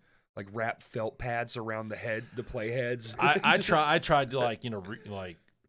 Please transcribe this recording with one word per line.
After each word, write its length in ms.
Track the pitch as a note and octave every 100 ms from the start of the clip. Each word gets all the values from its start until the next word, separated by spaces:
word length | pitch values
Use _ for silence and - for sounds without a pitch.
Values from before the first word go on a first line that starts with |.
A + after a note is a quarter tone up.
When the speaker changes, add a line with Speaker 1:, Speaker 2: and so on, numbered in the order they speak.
| _ _ _ -
Speaker 1:
like, 120 | G2+
wrap 300 | A2 A2+ -
felt 360 | - B2 A2 -
pads 380 | B2 A#2+ A#2+ B2
around 320 | A2 A2 A2
the 80 | G2+
head, 280 | A#2 A2 B2
the 80 | A#2+
play 280 | A#2 B2 A2
heads. 440 | B2 A#2+ B2 A2+ -
Speaker 2:
I, 220 | C3+ E3+
I 140 | D3 E3+
Speaker 1:
<laughs> 0 |
Speaker 2:
try, 360 | - E3 D3+
I 40 | E3
tried 320 | E3 D3 C3
to, 80 | C3
like, 260 | A#2+ A2
you 60 | B2+
know, 80 | G#2+
re-, 260 | F2+ A#2 G#2
like, 300 | G2 F#2 E2 _ _